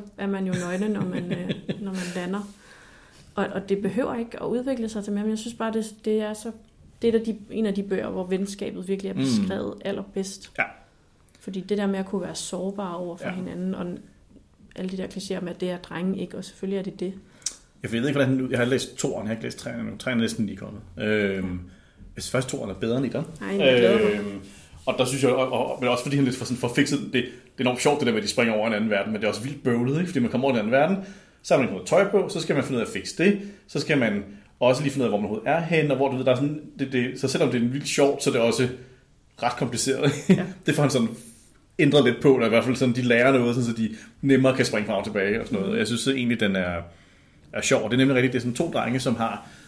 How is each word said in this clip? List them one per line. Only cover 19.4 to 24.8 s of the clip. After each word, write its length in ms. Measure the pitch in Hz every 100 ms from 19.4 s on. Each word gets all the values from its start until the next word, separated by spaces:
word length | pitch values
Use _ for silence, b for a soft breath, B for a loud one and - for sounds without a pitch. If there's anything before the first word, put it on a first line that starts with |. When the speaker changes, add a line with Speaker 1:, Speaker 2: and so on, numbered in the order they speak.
Speaker 2:
læst 140 | 120 -
treeren 220 | 131 120
endnu. 180 | 107 107
Treeren 220 | - 120
er 40 |
næsten 220 | 113 - 104
lige 120 | -
kommet. 240 | - 101 - -
Øhm, 600 | 107 107 101 95 92 90 - B B B B -
jeg 80 |
synes 80 | -
faktisk, 200 | 123 131 139
toeren 140 | 113
er 40 |
bedre 240 | 92 113 123
end 80 | 139
etteren. 200 | 120 160 -
Speaker 1:
Ej, 60 | - 196 139
jeg 120 | 123
glæder 140 | 117
mig. 180 | 110 104 104
Speaker 2:
Øhm, 200 | 104 98 B B B B